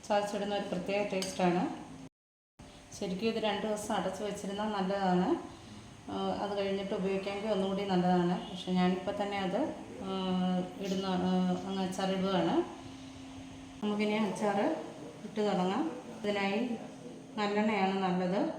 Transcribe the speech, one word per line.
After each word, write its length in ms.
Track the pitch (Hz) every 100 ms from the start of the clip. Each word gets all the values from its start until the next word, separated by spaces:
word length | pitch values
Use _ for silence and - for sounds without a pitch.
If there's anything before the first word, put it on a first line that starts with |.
| -
ചതച്ചിടുന്ന 480 | 208 202 208 202 202
ഒരു 100 | 202
പ്രത്യേക 300 | 185 - 202 202
ടേസ്റ്റാണ്. 500 | 190 190 - 180 175 285 - - - - _ _ _ _ _ - - - -
ശരിക്കും 300 | 190 185 226
ഇത് 80 | 220 214
രണ്ട് 160 | 196 214
ദിവസം 260 | 208 - 208
അടച്ച് 260 | 185 - 208
വെച്ചിരുന്നാൽ 420 | 185 196 202 214 208
നല്ലതാണ്. 540 | 185 196 190 180 196 339 - - - - - - -
ആ, 40 | 196 190 185
അത് 80 | 202 202
കഴിഞ്ഞിട്ട് 340 | 196 196 190 208
ഉപയോഗിക്കാമെങ്കിൽ 520 | 185 190 196 202 220 196
ഒന്നുകൂടി 300 | 190 190 202
നല്ലതാണ്. 500 | 180 180 180 175 180 -
പക്ഷെ 220 | - -
ഞാനിപ്പോൾ 440 | 180 180 185 - 202
തന്നെ 160 | 202 202 190
അത്, 120 | 196 311 - - - 190
ആ, 60 | 190 185 185 185 180 180 - 196
ഇടുന്ന, 200 | 185 190
ആ, 260 | 185 185 185 185 180 196
അങ്ങ് 140 | 196 185
അച്ചാറിടുകയാണ്. 680 | 190 190 190 185 185 165 285 349 - - - - - - - - - - -
നമുക്കിനി 340 | 208 208 208 214 208
അച്ചാർ 320 | - 214 202 269 320 - - - - 202
ഇട്ട് 160 | - 208
തുടങ്ങാം. 360 | 185 180 214 320 - - -
അതിനായി 400 | 208 202 196 208 247 226 - - - - - 220
നല്ലെണ്ണയാണ് 580 | 208 208 220 208 190 190 185
നല്ലത്. 360 | 180 185 196 320